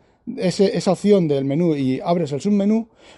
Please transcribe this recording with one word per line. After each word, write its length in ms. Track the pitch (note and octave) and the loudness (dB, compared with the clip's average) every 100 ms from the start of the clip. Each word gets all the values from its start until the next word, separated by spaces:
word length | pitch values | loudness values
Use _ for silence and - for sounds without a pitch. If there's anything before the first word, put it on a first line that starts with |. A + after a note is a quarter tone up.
| _ _ - - | _ _ -14 -4
ese, 400 | F#3 - G3 F#3 | -2 2 0 0
esa 180 | G3 | -2
opción 340 | F3 G3+ G3+ D#3+ | 0 2 4 2
del 180 | C#3 C3+ | 0 0
menú 300 | D3 F3 D3 | 0 0 0
y 240 | C3 C3 | 0 -2
abres 320 | E3+ F3 D#3 | -2 -2 -2
el 100 | C#3 | -4
submenú, 480 | G3 G#3 G3+ A3+ A3 _ - | -2 0 2 0 -4 _ -20